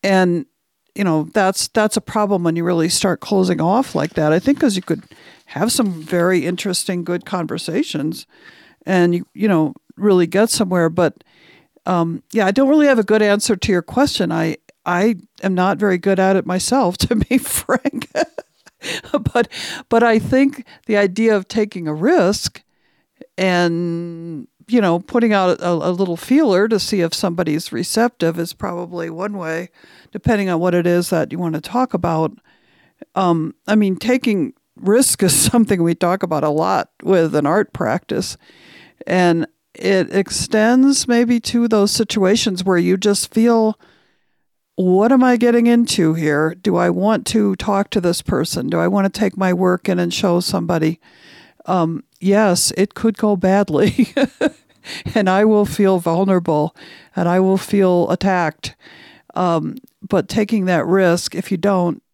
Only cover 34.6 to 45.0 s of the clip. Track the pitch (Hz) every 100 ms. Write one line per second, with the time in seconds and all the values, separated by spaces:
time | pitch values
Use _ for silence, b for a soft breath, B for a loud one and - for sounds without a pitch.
34.6 | _ - 185 226 - - 185 - - 240
35.6 | 208 190 170 165 175 190 180 156 151 147
36.6 | 180 185 - _ - 185 160 151 143 185
37.6 | - - 107 151 - - - - B B
38.6 | B B B B - 185 175 165 - _
39.6 | _ - 185 190 165 196 190 - - 220
40.6 | 214 254 269 277 - 233 240 240 - 233
41.6 | 233 220 202 - 214 220 190 226 233 180
42.6 | 185 180 175 190 208 202 - - 233 233
43.6 | 220 214 b b b b b b b _
44.6 | _ - 185 185